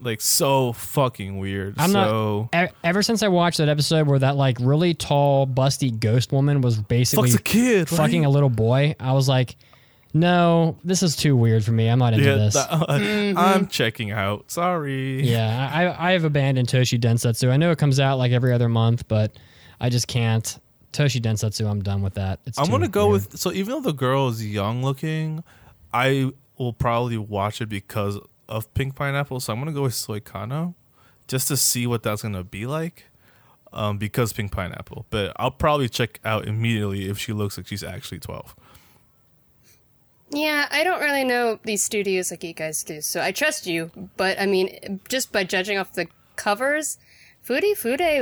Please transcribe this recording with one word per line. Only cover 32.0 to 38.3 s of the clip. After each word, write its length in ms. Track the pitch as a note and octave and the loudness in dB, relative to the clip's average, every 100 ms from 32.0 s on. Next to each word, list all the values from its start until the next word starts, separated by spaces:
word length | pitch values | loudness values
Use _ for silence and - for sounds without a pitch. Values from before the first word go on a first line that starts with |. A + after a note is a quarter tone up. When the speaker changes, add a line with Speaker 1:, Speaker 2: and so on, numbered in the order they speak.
Speaker 1:
that's 200 | A2+ G#2+ | -2 -4
gonna 200 | A2 F#2+ | -6 -8
be 240 | F#2 F#2+ A#2+ | -8 -10 -8
like, 380 | D#3 E3 - - _ _ _ _ _ _ | -6 -8 -12 -20 _ _ _ _ _ _
um, 260 | - G#2 G2+ | -6 -4 -4
because 340 | G#2 - A2+ | -4 -2 -2
Pink 180 | - G2+ | -4 -6
Pineapple. 560 | - F2+ - - - - | -6 -8 -10 -14 -16 -8
But 220 | A2 F#2+ - | -4 -4 -4
I'll 160 | B2 | -4
probably 360 | - E3 D3 B2 | 0 0 0 0
check 300 | - A#2 - | -2 -4 -6
out 240 | A2+ A2 G2+ | -4 -4 -4
immediately 600 | A2 A#2 A2 G2+ G2 F#2+ | -2 -2 0 -2 -4 -6
if 80 | G2+ | -6
she 120 | - | -6
looks 240 | G#2+ G2+ - | -4 -6 -6
like 120 | F2+ | -10
she's 160 | G2+ | -10
actually 340 | E2+ F#2 - F2+ | -10 -12 -12 -14
twelve. 380 | - | -12